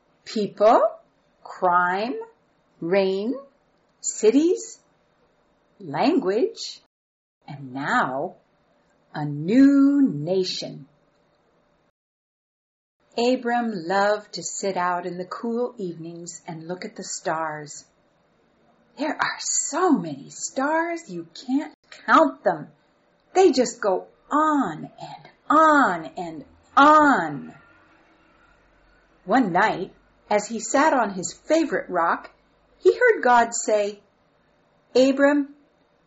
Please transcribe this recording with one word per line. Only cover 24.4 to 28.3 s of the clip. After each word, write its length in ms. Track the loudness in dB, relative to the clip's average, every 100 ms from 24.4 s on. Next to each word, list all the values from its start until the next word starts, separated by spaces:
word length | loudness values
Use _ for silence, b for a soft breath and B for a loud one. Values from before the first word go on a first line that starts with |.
| 2 0 -2 -6 -14 -18
and 280 | -20 -20 -20 _ 0
on 540 | 4 6 6 4 0 -6 -10
and 280 | -10 -12 -16 _ _ 6
on. 760 | 8 8 6 4 0 -6 -12 -18 _ _ _ _ _ _ _